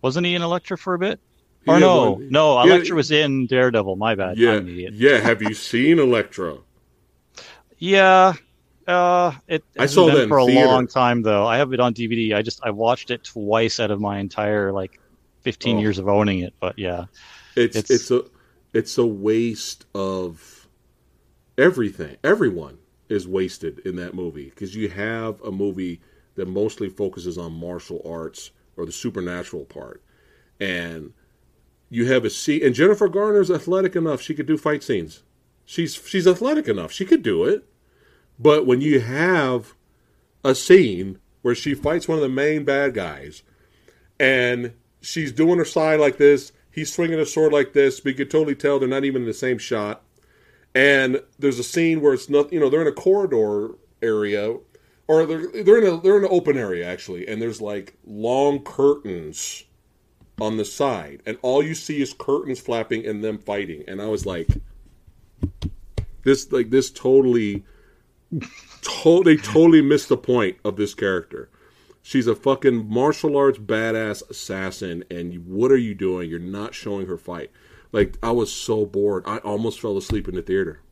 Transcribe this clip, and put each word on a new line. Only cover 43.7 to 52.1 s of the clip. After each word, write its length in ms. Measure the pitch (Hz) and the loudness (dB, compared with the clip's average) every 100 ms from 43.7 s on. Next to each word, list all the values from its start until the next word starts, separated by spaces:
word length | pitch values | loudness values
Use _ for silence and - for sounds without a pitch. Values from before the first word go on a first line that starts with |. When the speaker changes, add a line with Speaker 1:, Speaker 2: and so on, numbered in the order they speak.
| _ _ _ _ _ | _ _ _ _ _
Speaker 2:
and 540 | 131 131 123 123 120 113 _ _ | 2 2 0 -2 -6 -14 _ _
she's 320 | - - 151 | -10 -8 -6
doing 280 | 120 160 180 | 0 2 2
her 60 | 156 | 0
side 340 | - 156 156 | 0 0 4
like 180 | 147 - | 2 6
this, 340 | 143 143 - _ _ | 6 6 0 _ _
he's 200 | - 156 | -10 -8
swinging 280 | - 165 160 | -4 -2 -2
a 60 | 151 | -2
sword 280 | - 156 | 2 2
like 200 | 147 139 | 2 2
this, 260 | 143 139 127 | 4 2 2
but 100 | - | -6
you 40 | 131 | -4
could 160 | 135 | -2
totally 240 | 156 151 135 | 0 0 -2
tell 240 | 143 139 | 0 0
they're 80 | 131 | 0
not 140 | 135 139 | -2 -2
even 180 | 131 | -4
in 40 | 117 | -4
the 60 | |
same 260 | 107 127 120 | -4 -4 -4
shot. 420 | - 117 104 110 _ _ _ _ _ _ _ | -4 -4 -4 -10 _ _ _ _ _ _ _
And 480 | 131 139 135 131 131 - _ | 2 4 4 2 -2 -6 _
there's 220 | 139 123 | -2 -2
a 40 | |
scene 380 | 120 175 165 160 | -4 -2 0 2
where 140 | 147 | 2